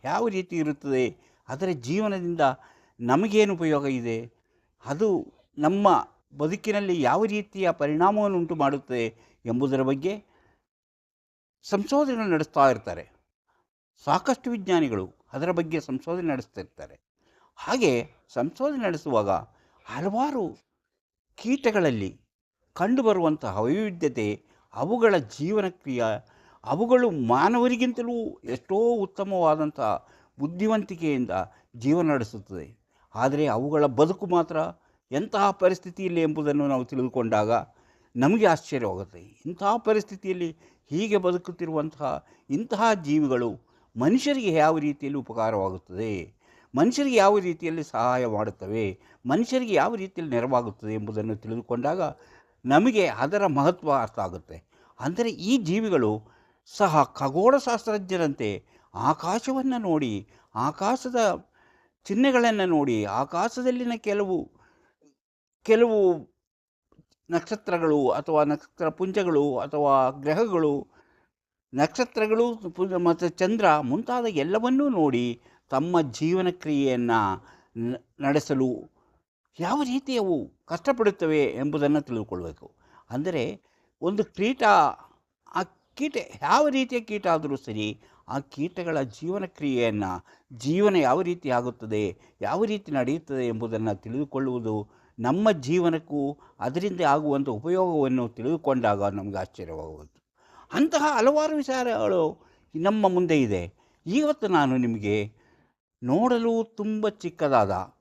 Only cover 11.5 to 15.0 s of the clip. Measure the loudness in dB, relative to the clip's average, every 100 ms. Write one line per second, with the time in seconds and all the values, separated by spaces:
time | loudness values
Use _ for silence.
11.5 | _ -4 -4 0 0 0 -2 0 0 0
12.5 | 4 4 4 -4 -12 -14 _ _ _ _
13.5 | _ _ _ _ _ -2 0 0 -2 -4
14.5 | -6 0 2 2 -2